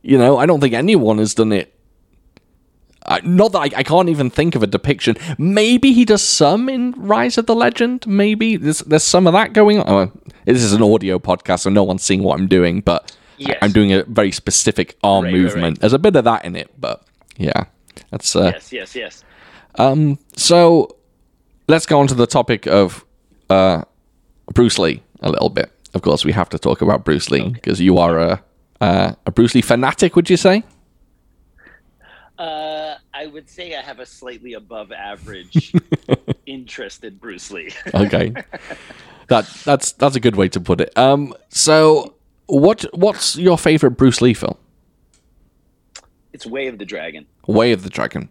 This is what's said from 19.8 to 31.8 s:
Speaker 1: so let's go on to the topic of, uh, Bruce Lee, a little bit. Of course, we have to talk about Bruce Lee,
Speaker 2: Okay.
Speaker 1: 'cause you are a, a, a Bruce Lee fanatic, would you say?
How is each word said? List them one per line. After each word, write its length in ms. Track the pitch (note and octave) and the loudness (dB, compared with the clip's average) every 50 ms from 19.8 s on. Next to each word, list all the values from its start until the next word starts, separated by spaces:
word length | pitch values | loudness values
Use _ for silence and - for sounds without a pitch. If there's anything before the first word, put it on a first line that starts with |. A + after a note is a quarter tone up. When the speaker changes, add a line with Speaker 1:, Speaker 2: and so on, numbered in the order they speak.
| A#2 C3+ C3+ D3+ D#3 D3 C#3 - _ _ _ | 0 2 2 2 0 0 -2 -4 _ _ _
Speaker 1:
so 580 | - - - E3+ F3 F3 E3 E3+ D#3+ A2+ - - _ _ _ _ _ _ _ _ _ _ _ _ _ _ | -4 2 4 6 6 6 6 6 4 2 0 -6 _ _ _ _ _ _ _ _ _ _ _ _ _ _
let's 200 | - D#3 D#3+ - | 2 2 2 2
go 120 | - D#3 D3 | 2 2 2
on 60 | C#3+ | 2
to 60 | C3 C3 | 2 2
the 140 | B2 A#2+ | 0 0
topic 400 | - - C3+ A#2 - A#2+ G2+ - | 2 2 -2 0 0 -4 -4 -2
of, 360 | - D#2+ G2+ G2 F2+ - - _ _ _ _ _ _ _ _ _ _ | 0 2 2 2 2 -2 -12 _ _ _ _ _ _ _ _ _ _
uh, 320 | F#2+ F#2+ F#2+ F#2+ F2 D#2 - _ _ _ _ _ _ _ _ _ _ _ _ - - | 2 2 4 2 0 -2 -6 _ _ _ _ _ _ _ _ _ _ _ _ -4 2
Bruce 240 | - B2 A2 - | 2 2 2 2
Lee, 240 | - F#2 D#2+ C2+ A1+ _ _ _ _ | 0 -2 -2 -2 -6 _ _ _ _
a 80 | - - | -6 -4
little 200 | - - - - | -2 0 -2 -2
bit. 220 | - - - _ _ _ _ - - | -2 -4 -6 _ _ _ _ -10 -10
Of 80 | F#2 | -4
course, 220 | - - D2 - - | -2 -2 -2 0 0
we 60 | D#2 D#2 | -2 -2
have 160 | G2+ F2 - | -2 -4 -4
to 100 | - D2+ | -6 -6
talk 220 | - - C2 - | -4 -4 -2 0
about 220 | - E2 - C2+ - | 0 0 0 0 0
Bruce 240 | E2 D2+ - - - | -2 -2 -2 -2 -2
Lee, 120 | C#2 C#2 | -4 -2
Speaker 2:
Okay. 180 | - G2 A#2+ A#2 | -2 -4 -8 -8
Speaker 1:
'cause 200 | - - - F#2+ | -6 -6 -2 0
you 160 | F2 F#2 F2+ | 2 2 4
are 200 | F2 E2+ E2+ E2+ D#2+ | 4 2 2 2 0
a, 240 | E2 E2 - - _ _ _ _ _ _ _ _ | 0 -2 -4 -6 _ _ _ _ _ _ _ _
a, 360 | A#2+ F#2+ F2+ F#2+ F#2+ - - _ _ | -2 0 0 0 -2 -4 -6 _ _
a 60 | - | -4
Bruce 220 | - - A#2 A#2 - | 0 2 2 2 2
Lee 60 | B2+ | 0
fanatic, 540 | A2+ - A#2+ B2 B2+ C3+ - - - E3+ - | 0 0 -2 0 0 -2 0 0 -2 2 2
would 140 | F3+ E3+ - | 0 2 2
you 80 | F#3 | 0
say? 260 | E3 - F#3 F#3+ G#3+ - _ _ _ _ _ _ _ _ _ _ _ _ _ _ _ _ _ _ _ _ _ _ _ | 2 4 2 2 2 -2 _ _ _ _ _ _ _ _ _ _ _ _ _ _ _ _ _ _ _ _ _ _ _